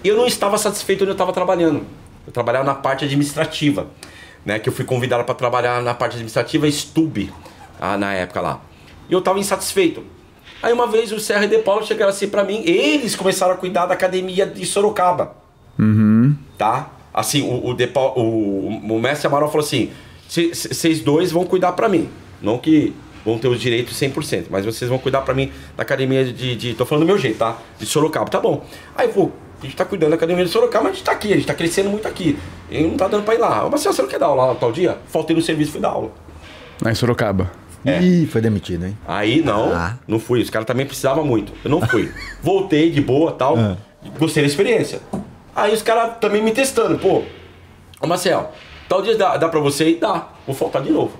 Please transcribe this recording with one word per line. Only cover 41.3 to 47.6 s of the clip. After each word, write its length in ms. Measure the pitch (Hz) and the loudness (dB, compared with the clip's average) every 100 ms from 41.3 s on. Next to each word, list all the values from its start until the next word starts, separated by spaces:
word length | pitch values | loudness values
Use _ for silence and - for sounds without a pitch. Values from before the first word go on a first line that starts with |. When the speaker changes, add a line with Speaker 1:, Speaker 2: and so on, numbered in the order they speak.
| 117 101 - | 0 -2 -8
Speaker 1:
Eu 60 | 110 | -2
não 100 | 147 | 0
fui. 320 | - 107 85 - - | 2 0 0 -6 -14
Speaker 3:
<laughs> 160 | - | -4
Speaker 1:
Voltei 480 | 147 190 190 151 165 | 0 2 2 2 4
de 100 | 143 | 2
boa 300 | 117 135 139 | 2 2 2
e 20 | - | 2
tal. 200 | 127 120 | 2 2
Speaker 3:
Ah. 200 | 107 90 - - - - | 2 -2 -10 -20 -18 -2
Speaker 1:
Gostei 220 | 156 156 | 0 2
da 40 | 143 | 0
experiência. 500 | 143 202 214 151 - - - - - - - | 2 2 2 0 -6 -10 -10 -10 -18 -10 -2
Aí 180 | 208 | 0
os 80 | 214 | 0
caras 360 | - 226 233 233 | 2 2 0 -2
também 220 | 208 208 | 0 2
me 80 | 220 | 2
testando, 480 | 220 269 - 202 147 | 2 0 2 0 2
pô, 240 | 190 151 - - - - | 2 2 -2 -14 -20 -20